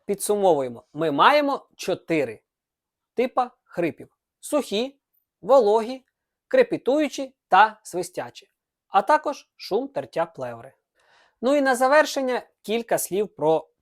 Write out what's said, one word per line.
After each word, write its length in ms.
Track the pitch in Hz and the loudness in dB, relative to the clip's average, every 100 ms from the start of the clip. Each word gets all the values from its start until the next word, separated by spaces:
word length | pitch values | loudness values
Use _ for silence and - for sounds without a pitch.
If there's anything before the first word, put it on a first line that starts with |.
| - | -8
підсумовуємо. 760 | 202 - 208 196 151 131 117 - | -8 -2 0 2 2 -2 -10 -16
Ми 180 | 147 160 | -6 -4
маємо 560 | 143 202 294 285 262 _ - | 4 4 4 0 -4 _ -14
чотири 640 | - 175 - 165 123 107 _ _ _ _ _ _ _ | -8 -8 -4 -4 -4 -8 _ _ _ _ _ _ _
типа 360 | - 254 - 240 _ | -4 -2 -2 -4 _
хрипів. 440 | _ - 170 - - _ _ _ | _ -4 -4 -4 -18 _ _ _
Сухі, 600 | - 294 - 202 262 - _ _ _ _ 180 | -4 -4 -2 -4 -4 -8 _ _ _ _ 2
вологі, 580 | 269 208 220 220 262 _ _ _ _ _ | 4 4 2 0 -10 _ _ _ _ _
крепітуючі 840 | 262 240 156 - 294 294 - 269 _ - | 2 2 0 0 0 0 -4 -12 _ 0
та 320 | 185 220 214 | 4 4 2
свистячі, 680 | - 175 175 - - - _ _ _ _ _ | -12 -8 -8 -8 -12 -14 _ _ _ _ _
а 140 | 190 | 0
також 480 | 208 302 302 277 _ _ | 4 2 0 -10 _ _
шум 320 | - 202 277 | -6 -4 -4
тертя 380 | 151 131 160 170 | -8 -8 -4 -4
плеври. 460 | - 127 117 135 _ _ _ _ _ _ - | -6 -12 -12 -18 _ _ _ _ _ _ -6
Ну 140 | 233 285 | 0 2
і 40 | |
на 140 | 269 | 2
завершення 680 | 247 262 302 294 285 262 240 - _ | 2 4 4 4 0 -4 -4 -8 _
кілька 360 | - 226 233 170 | -6 -4 -2 -4
слів 300 | - 185 208 | -2 -4 -4
про 400 | - 151 160 - _ | -2 0 0 -2 _